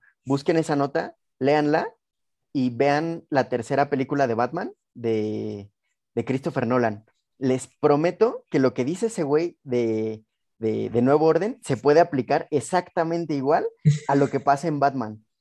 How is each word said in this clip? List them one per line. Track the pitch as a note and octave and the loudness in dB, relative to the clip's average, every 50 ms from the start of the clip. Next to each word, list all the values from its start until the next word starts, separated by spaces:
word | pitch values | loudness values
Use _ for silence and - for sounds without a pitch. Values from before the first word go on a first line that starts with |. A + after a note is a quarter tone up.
| _ _ _ _ _ | _ _ _ _ _
Busquen | C3 C#3 C#3 - - E3+ D#3+ | -2 -2 0 0 0 0 0
esa | D#3+ - D#3 | 0 0 0
nota, | C#3+ C#3 C#3 - E3 - - - _ _ _ _ - | 0 0 0 -2 -4 -4 -6 -10 _ _ _ _ -2
léanla | B2+ C3+ D3 D3+ D3+ D3 D3+ D#3+ - A4+ - _ _ _ _ _ _ _ _ _ _ _ - | 0 2 2 2 2 2 2 0 0 -4 -8 _ _ _ _ _ _ _ _ _ _ _ -4
y | D3 B2+ B2+ | -2 -2 -2
vean | A#2+ A2+ C3+ C#3+ C#3+ D3 D#3+ E3 E3 E3 - _ | 0 0 2 2 2 0 0 -4 -6 -8 -8 _
la | D3+ C3+ B2 A2 | -2 0 0 0
tercera | - A#2+ A2+ - C#3+ C#3 C#3+ C#3+ | -2 -6 -4 -2 0 0 0 0
película | - C3 C3+ - D3+ C#3+ C#3 B2 | 0 -2 -2 -2 -2 0 0 0
de | A2+ | 0
Batman | G#2+ A#2+ B2 C3+ E3+ G#3 F4 G4+ _ _ _ _ | 0 -2 -2 -4 -6 -8 -10 -12 _ _ _ _
de, | - A#2 A2+ A2+ A2 G#2+ G#2+ G#2+ G#2+ G#2+ G#2+ G#2+ G2+ G2+ G#2 _ _ _ _ _ _ _ _ _ | -8 -4 -2 -2 -2 -2 -4 -6 -6 -8 -8 -10 -10 -14 -18 _ _ _ _ _ _ _ _ _
de | A#2 A2+ | -6 -4
Christopher | - B2+ C3+ - E3+ C#3+ C#3+ B2 | -4 -4 -4 -4 -4 -4 -2 -2
Nolan. | A2+ B2+ B2+ A#2+ A2+ G#2+ G#2 - _ _ _ _ _ _ - | 0 2 2 2 0 -2 -4 -10 _ _ _ _ _ _ -4
Les | C3 C3 C3 C3 - - _ _ | -2 -2 -2 -2 -4 -10 _ _
prometo | - D3+ C#3+ D3 D#3 F3 F3+ - G#3+ A#3+ - B4+ - _ | 2 2 4 2 2 0 0 2 0 0 0 -2 -8 _
que | - D3+ | 0 2
lo | C3 B2+ A#2+ | 2 2 2
que | - B2 | 0 -2
dice | C3 E3+ F#3+ B3 | -4 -2 -2 -4
ese | A3+ - - E3 | -4 -4 -4 -2
güey | C3+ C#3+ D3+ E3+ F3 - _ _ | 0 0 0 0 -2 -6 _ _
de, | C#3 B2 B2 A#2+ A2+ A2+ A2 A2 A2 A2 A2 - _ _ _ _ _ _ _ | -4 -2 0 0 0 0 -2 -2 -4 -6 -8 -12 _ _ _ _ _ _ _
de, | A2 A2 G#2+ A2 G#2+ G#2+ | -4 -4 -2 -2 -4 -2
de | G#2+ A#2+ A#2+ | 0 2 4
Nuevo | C3 C#3 D3+ D#3 | 4 4 6 4
Orden | D#3+ D#3+ E3 F3 G#3+ C4 - - | 4 4 2 0 -2 -4 -8 -6
se | - C#3 | -6 -4
puede | A2 - C#3 D3 D#3 | 0 2 4 6 6
aplicar | F3 E3+ - C3+ A#2+ - C#3+ D3 - - | 4 4 2 -2 -2 0 -2 -2 -2 -2
exactamente | - C#3+ A#2 - - F3+ F3+ - - F#3 E3 E3 E3+ E3+ E3+ E3 D#3+ | -2 -4 -2 -2 -2 -2 -2 -2 -2 -4 -2 -2 -2 -4 -4 -4 -4
igual | C#3 C3 C3+ D3+ F3+ - A4+ - _ - D3+ D3 D3+ - - | -2 0 2 2 2 0 -2 -6 _ 2 2 2 2 0 0
a | C#3+ | 2
lo | C#3+ C#3 - | 2 2 2
que | - C#3 | 0 0
pasa | - - F3 - - E3+ | 0 2 0 2 0 -4
en | D3+ C#3+ | -2 0
Batman. | C#3 C#3 C3 C3+ A#2 G#2+ G#2+ G#2 _ _ _ _ | 0 0 0 -2 -6 -8 -10 -14 _ _ _ _